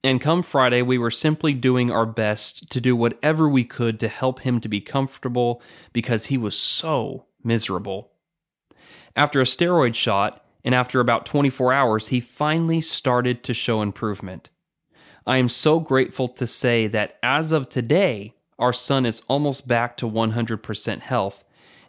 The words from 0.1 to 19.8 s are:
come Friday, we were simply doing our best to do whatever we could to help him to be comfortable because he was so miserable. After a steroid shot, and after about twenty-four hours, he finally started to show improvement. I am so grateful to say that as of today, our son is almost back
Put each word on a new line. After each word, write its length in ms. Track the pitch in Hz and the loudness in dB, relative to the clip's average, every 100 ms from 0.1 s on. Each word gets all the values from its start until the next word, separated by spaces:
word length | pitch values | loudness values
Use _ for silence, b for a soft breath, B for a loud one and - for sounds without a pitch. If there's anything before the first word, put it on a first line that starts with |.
| 127 | 0
come 220 | 147 170 | 2 0
Friday, 380 | 175 139 127 123 | 2 2 4 4
we 160 | 123 127 | 2 0
were 140 | 117 | 0
simply 420 | - 156 156 156 | 0 0 0 0
doing 380 | 135 127 127 120 | 0 2 2 2
our 140 | 104 113 | 0 0
best 640 | 110 107 107 - - - | 0 -2 0 -4 -6 -8
to 80 | 131 | -2
do 160 | 127 120 | 0 2
whatever 540 | 117 - 147 160 156 | 0 0 0 2 4
we 160 | 135 120 | 2 0
could 340 | - 117 110 | -2 -4 -2
to 80 | 110 | -6
help 320 | - 131 127 | -2 -4 -2
him 220 | 131 120 | -2 -2
to 80 | 110 | -2
be 100 | 101 | -6
comfortable 800 | - 139 135 - 127 123 120 120 B B B | -4 -4 -4 -6 -4 0 0 -2 B B B
because 360 | 120 117 113 - | -6 -2 -4 -2
he 100 | 135 | -2
was 200 | 107 - | -2 -2
so 680 | - - 160 143 113 - _ _ | -2 -2 -2 -4 -4 -10 _ _
miserable. 720 | 117 117 - 92 101 95 - _ _ _ _ _ _ B B B B - | -2 0 0 -4 -6 -10 -12 _ _ _ _ _ _ B B B B 0
After 240 | 147 139 | 2 4
a 20 | |
steroid 520 | 127 - 175 175 123 113 | 2 2 2 4 4 2
shot, 500 | - 101 101 - _ _ | 0 0 0 -4 _ _
and 100 | 135 | 0
after 280 | 127 123 131 | 2 2 2
about 240 | 120 117 - | 2 0 0
twenty-four 480 | 143 143 - 127 | 0 0 2 2
hours, 340 | 135 127 110 - | 4 2 0 0
he 140 | 127 | -4
finally 580 | 120 - 151 160 165 165 | -4 -4 -2 0 0 0
started 640 | 156 - 135 123 123 123 | -2 -2 0 2 0 -4
to 100 | - | -6
show 280 | 117 - 110 | -4 -2 -2
improvement. 680 | 104 - 110 101 95 92 _ _ _ _ _ b b b - | -2 -4 -6 -6 -10 -14 _ _ _ _ _ b b b 0
I 100 | 131 | 2
am 120 | 123 | 2
so 320 | - 156 160 | 2 2 2
grateful 480 | 160 131 131 - 127 | 2 0 0 -2 -6
to 180 | - 117 | -4 -6
say 400 | - 127 117 110 | -2 0 2 0
that 300 | 107 104 - | -2 -4 -4
as 300 | 120 147 160 | -2 0 0
of 160 | 156 131 | -2 -2
today, 680 | 131 117 160 190 107 107 _ _ - | -6 0 0 0 -4 -10 _ _ -2
our 140 | 123 | 0
son 340 | 120 - 135 123 | 0 0 0 0
is 160 | 110 - | -2 -2
almost 400 | 139 147 127 120 | 0 0 -4 -2
back 300 | 120 | 0